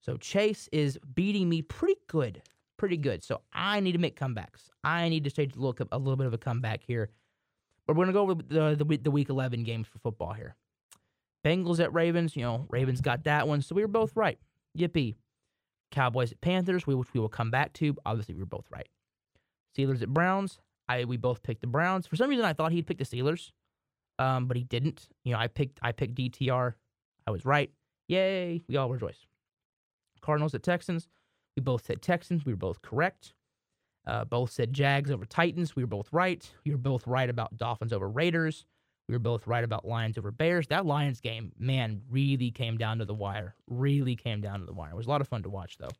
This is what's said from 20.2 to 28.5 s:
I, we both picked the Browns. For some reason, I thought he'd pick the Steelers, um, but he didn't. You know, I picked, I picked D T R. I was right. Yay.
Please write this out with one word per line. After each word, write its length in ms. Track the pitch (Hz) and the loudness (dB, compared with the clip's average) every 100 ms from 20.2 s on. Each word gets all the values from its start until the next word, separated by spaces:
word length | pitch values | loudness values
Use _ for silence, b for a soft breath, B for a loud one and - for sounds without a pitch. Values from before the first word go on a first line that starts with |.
| 180 190 196 - _ _ - | 2 2 -2 -8 _ _ -4
I, 160 | 123 | -2
we 120 | 123 123 | -2 0
both 260 | 123 120 | 0 -2
picked 180 | - 113 | -4 -6
the 60 | 123 | -2
Browns. 380 | 127 175 190 175 | 0 2 0 -2
For 100 | 160 | 0
some 140 | 262 | 2
reason, 140 | 262 | 2
I 80 | 220 | 2
thought 200 | 151 160 | 2 0
he'd 140 | 170 - | 0 -2
pick 120 | 175 | -4
the 60 | |
Steelers, 480 | 135 120 135 170 - _ _ _ _ _ _ - | -4 -2 -2 -2 -8 _ _ _ _ _ _ -2
um, 280 | 131 131 127 | 0 2 0
but 100 | 123 | -2
he 80 | |
didn't. 440 | 123 120 143 - - _ | -2 0 -2 -4 -16 _
You 80 | 123 | -2
know, 60 | 117 | 0
I 80 | 117 | 0
picked, 320 | - 139 - | 0 -4 -2
I 100 | 120 | -4
picked 240 | 113 123 123 | -2 -4 -2
D 120 | 127 | -4
T 220 | - 131 | 0 0
R. 260 | 127 123 117 _ _ _ _ - | 2 0 -4 _ _ _ _ -6
I 40 | |
was 140 | 98 | -4
right. 260 | 127 147 143 _ _ _ _ | 2 2 2 _ _ _ _
Yay. 560 | 180 190 190 175 | 2 2 2 -2